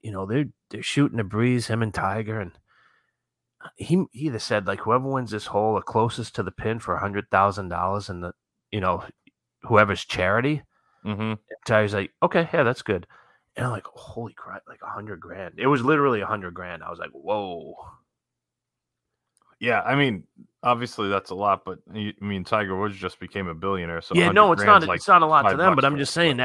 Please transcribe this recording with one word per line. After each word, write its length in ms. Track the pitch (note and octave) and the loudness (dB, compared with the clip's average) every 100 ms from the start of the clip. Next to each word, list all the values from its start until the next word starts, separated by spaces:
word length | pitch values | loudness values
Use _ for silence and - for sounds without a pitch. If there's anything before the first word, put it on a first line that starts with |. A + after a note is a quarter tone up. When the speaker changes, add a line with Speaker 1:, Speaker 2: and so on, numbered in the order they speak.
Speaker 1:
you 80 | A2 | -10
know, 160 | G2 G2 | -8 -2
they're, 200 | B2+ C#3+ - - | 0 -2 -6 -16
they're 120 | - | -10
shooting 380 | - C#3+ C#3+ A#2 | -2 2 2 2
a 40 | |
breeze, 420 | F#2+ G#2 A#2+ B2 A2+ | -2 0 2 2 0
him 140 | A2+ | -2
and 100 | A2+ | 0
Tiger, 460 | - A#2 G#2+ G#2+ A2 | -2 -2 -2 -6 -6
and 120 | F#2 - _ _ _ _ _ _ _ _ _ _ - - | -8 -14 _ _ _ _ _ _ _ _ _ _ -20 -10
he, 260 | - F3+ E3 | 0 0 0
he 160 | A#2+ D3+ | -4 -6
either 120 | A2 | -4
said, 260 | - G#2+ G2 | -2 -2 -2
like, 140 | G2 | -4
"Whoever 260 | A2 B2+ C3+ | 0 0 0
wins 220 | C3+ A#2 | -2 -2
this 160 | G#2 - | -6 -2
hole 280 | G2+ A2 | 0 2
or 80 | G2+ | 0
closest 520 | - A2 A2+ - A2+ | 0 2 2 0 -8
to 80 | - | -6
the 80 | F#2 | -6
pin 300 | - A2 A2+ | -4 -4 -4
for 140 | F#2+ F2 | -4 -4
a 40 | |
hundred 300 | G2+ G2+ - | -2 -4 2
thousand 380 | F#2+ G2+ G2 F#2 | 4 4 2 -6
dollars 400 | E2+ F#2 G#2 G2+ | -2 -2 -2 -6
in 120 | F2+ | -8
the, 100 | F2 - _ _ - | -10 -12 _ _ -8
you 80 | G#2+ | -2
know, 240 | F#2 F2 - - _ _ _ _ | 0 -2 -4 -18 _ _ _ _
whoever's 420 | - G#2+ G#2 F#2 | 4 6 6 2
charity." 580 | - - F#2 G#2+ C3+ D3+ - _ _ _ | -4 0 2 2 0 -2 -6 _ _ _
Speaker 2:
Mm-hmm. 300 | G#2+ G2+ A2 G#2+ - - - | -6 -4 -4 -6 -10 -12 2
Speaker 1:
Tiger's 280 | A2 G#2 | 2 4
like, 180 | G2+ G2 - | 0 -4 0
"Okay, 260 | F3+ F3 E3 | 2 2 2
yeah, 100 | E3 | 2
that's 180 | A#2+ B2+ | 2 2
good." 240 | - G2 - - _ _ _ | -2 -4 -4 -20 _ _ _
And 120 | - B2 | -6 -4
I'm 60 | |
like, 120 | - - | -6 -12
"Holy 460 | - - - A2+ | -20 -16 -12 -12
crap, 300 | - - G2 - | -14 -16 -16 -18
like, 140 | - | -18
a 80 | A#2 | -14
hundred 300 | G#2 G#2 F2+ | -12 -12 -14
grand." 340 | - F2+ F2 E2 | -14 -14 -12 -2
It 80 | B2+ | 2
was 140 | C#3+ | 2
literally 400 | B2 D#3 C#3 A2 | 2 2 4 2
a 40 | F#2 | -2
hundred 280 | G#2 F2+ | -4 -6
grand. 280 | F2 F2+ E2+ | -10 -12 -12
I 80 | F2 | -12
was 80 | E2+ | -12
like, 120 | E2 | -14
"Whoa." 640 | C#2 E2 G#2+ G2 E2+ D#2+ E2+ - - _ _ _ _ _ _ _ _ _ _ _ _ _ _ _ - | -12 -4 -4 -4 -8 -12 -18 -20 -20 _ _ _ _ _ _ _ _ _ _ _ _ _ _ _ -6
Speaker 2:
Yeah, 220 | A#2 A2 | 0 0
I 120 | A2+ | 2
mean, 300 | C#3 C#3 F#2+ - _ - _ | 2 2 -2 -8 _ -20 _
obviously 440 | B2 A#2 A#2+ - G2 | 0 0 -2 -4 -2
that's 220 | G2 - | -2 -4
a 60 | F#2 | -2
lot, 280 | G2+ F#2+ | 0 0
but 140 | F#2 F#2 _ | -2 -14 _
y-, 280 | G#2+ G#2 - | -8 -8 -6
I 40 | |
mean, 180 | G2+ G2 | -6 -6
Tiger 340 | F2+ A2 G2+ F#2 | -2 -2 0 -2
Woods 200 | G#2 G2 | -4 -4
just 240 | F#2 - | -10 -10
became 260 | F2+ G2+ F2+ | -10 -8 -8
a 80 | |
billionaire, 460 | D#2+ G2 F#2+ E2+ E2 | -6 -4 -4 -4 -8
so 140 | - F3 | -4 -2
Speaker 1:
Yeah, 60 | |
Speaker 2:
a 40 | F2 | 2
hundred 80 | G2 | 6
Speaker 1:
no, 120 | G#3 | 6
it's 80 | E3+ | 6
not, 40 | G3+ | 8
Speaker 2:
grand's, 200 | G3 D#3+ | 6 6
like, 80 | E3 | -2
Speaker 1:
it's 100 | - | 6
not 140 | F3+ | 6
a 40 | D#3 | 6
lot 160 | D#3 | 6
to 60 | G2+ | 4
Speaker 2:
five 80 | C#3 | 4
Speaker 1:
them, 160 | F3+ | 4
but 80 | C3+ | 4
Speaker 2:
bucks 20 | C#3 | 2
Speaker 1:
I'm 60 | |
Speaker 2:
for 60 | C#3+ | 2
Speaker 1:
just 180 | C#3 D#3+ | -2 2
Speaker 2:
him, 40 | |
Speaker 1:
saying 140 | E3+ | 2
Speaker 2:
but 40 | B2 | 2